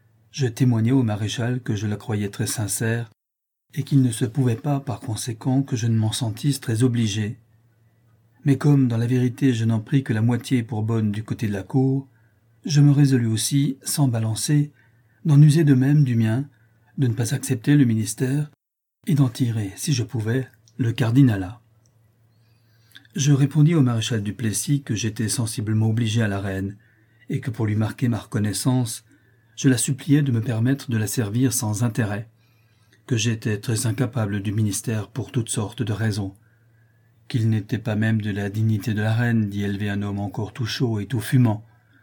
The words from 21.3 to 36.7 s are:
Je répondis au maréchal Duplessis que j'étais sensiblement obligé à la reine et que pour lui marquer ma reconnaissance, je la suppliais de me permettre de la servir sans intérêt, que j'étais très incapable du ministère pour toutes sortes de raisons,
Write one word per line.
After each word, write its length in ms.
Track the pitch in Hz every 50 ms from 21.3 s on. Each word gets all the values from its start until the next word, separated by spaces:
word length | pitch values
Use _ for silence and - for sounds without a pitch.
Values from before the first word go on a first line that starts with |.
| 107 95 95 92 - - _ _ _ _ _ _ _ _ _ _ _ _ _ _ _ _ _ _ _ _ _ _ _ _ _ _ _ - - _ -
Je 160 | - 131 143
répondis 420 | 143 131 143 139 - 151 151 160 175
au 80 | 160
maréchal 400 | 135 123 117 117 110 - 123 110
Duplessis 600 | 101 107 - - - 110 101 - - - 143 139
que 120 | - - 113
j'étais 340 | 95 - 107 104 - 113 101
sensiblement 600 | - - 117 110 - - 107 107 107 110 110 113
obligé 340 | 110 117 120 110 104 117
à 60 | 110 104
la 120 | 98 98
reine 360 | 98 98 95 98 95 98 107 - _ _ _ _ _ _ _ _ _ -
et 120 | - 131
que 100 | - -
pour 160 | 110 - 117
lui 80 | 107 107
marquer 340 | 107 110 107 - - 127 117
ma 100 | 113 107
reconnaissance, 880 | - - - 107 104 107 101 - - 131 127 127 123 117 - - - _ _ _ _ _ _ _ _ _ _
je 120 | - - 139
la 100 | 127 117
suppliais 440 | - - 131 - - - 139 151
de 100 | 147 139
me 80 | 120 113
permettre 500 | 110 131 113 110 113 127 139 139 - -
de 60 | 117
la 100 | 110 107
servir 460 | 101 - 131 110 101 107 120 135 127
sans 300 | 113 - 117 107 107 107
intérêt, 460 | 123 117 110 - 113 104 104 104 110 - _ _ _ _ _ _ _ _ _ _ _ _ _ _ _
que 100 | - 131
j'étais 420 | 110 104 120 110 110 - 117 107 101
très 280 | - - 110 107 -
incapable 540 | 113 107 - 131 117 - 120 107 101 104 101
du 120 | 98 107
ministère 560 | 98 113 110 104 98 - - 127 110 107 98 -
pour 240 | - 120 104 -
toutes 160 | - 127 113 -
sortes 340 | - 120 107 95 - -
de 100 | 123 107
raisons, 420 | 104 95 113 110 101 104 98 95 - _ _ _ _ _ _ _